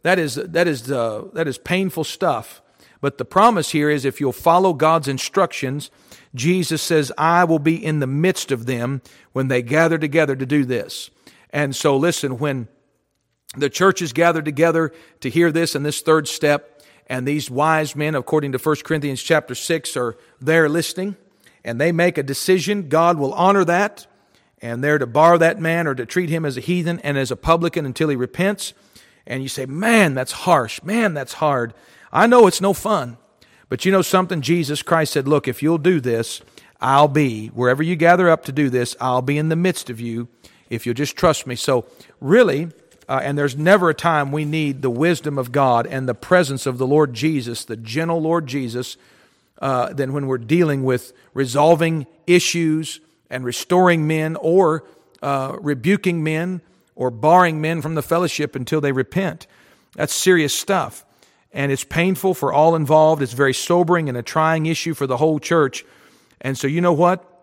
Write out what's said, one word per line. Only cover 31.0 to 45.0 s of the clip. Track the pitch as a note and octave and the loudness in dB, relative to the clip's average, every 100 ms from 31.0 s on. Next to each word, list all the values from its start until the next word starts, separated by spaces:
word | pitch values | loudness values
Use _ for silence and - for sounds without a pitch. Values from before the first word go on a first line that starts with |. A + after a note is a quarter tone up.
| A3 | -2
that's | D3 C3 | -4 -10
hard. | - D3+ C3+ A#2 - _ - - | -4 -2 0 -4 -10 _ -20 -4
I | - A3+ | 2 6
know | A#3+ G#3 | 8 6
it's | - | 4
no | F#3+ | -2
fun." | F#3+ A3 G3+ B2 A#2 _ _ _ _ _ | -2 -2 -2 -4 -14 _ _ _ _ _
But | B2 | -4
you | F#3 | 2
know | F#3+ | 2
something? | - F#3+ F3+ F3 | 2 0 0 -4
Jesus | B2+ F3 C#3 D3 | 0 0 0 -6
Christ | - E3 D#3 | 0 0 2
said, | D3 C3+ | -2 2
"Look, | D3 C3+ | 0 0
if | A#2 | -2
you'll | D3 E3+ | 0 2
do | D#3+ F3 | 2 0
this, | B2 A2+ A#2 - - - _ _ | 0 -2 -4 -8 -16 -20 _ _
I'll | A#2+ C#3 D3+ | 2 4 4
be, | C#3+ C#3 A2 A2 | 4 0 -2 -10
wherever | A#2 B2 C3+ | -2 0 2
you | D#3+ F3 | -2 2
gather | E3 F3+ F3 | 4 6 6
up | D#3+ - | 2 0
to | |
do | C#3 C#3+ | -2 0
this, | B2 A#2+ - | 0 -4 -4
I'll | B2+ B2+ | -2 0
be | B2+ C#3+ | 0 -2
in | D#3 | 0
the | E3 | 0
midst | F3+ E3+ - | 0 -2 -8
of | A2+ | -10
you | A#2 A#2 A#2+ _ - _ _ | -8 -8 -10 _ -20 _ _
if | A#2 A#2+ | -6 -4
you'll | A#2 | -4
just | C#3+ - | -4 0
trust | F3 D3+ C3 | 0 0 -4
me." | A#2 | -6
So | - B2+ - - - _ | -2 -2 -2 -20 -20 _
really, | C3+ G#3+ G#3+ C#3 E3+ - _ _ - | 2 4 6 2 -6 -12 _ _ -6
uh, | C3+ | -4
and | C#3 C#3+ | -2 -2
there's | C#3+ C3 | -2 0
never | D#3+ G3+ F3 | 4 4 4
a | |
time | D3+ E3+ D#3 C#3 | 0 0 0 -2
we | D3 D3+ | -4 -4
need | D#3 D3 C3+ | -2 -4 -2
the | C3 | -4
wisdom | A#2+ | 0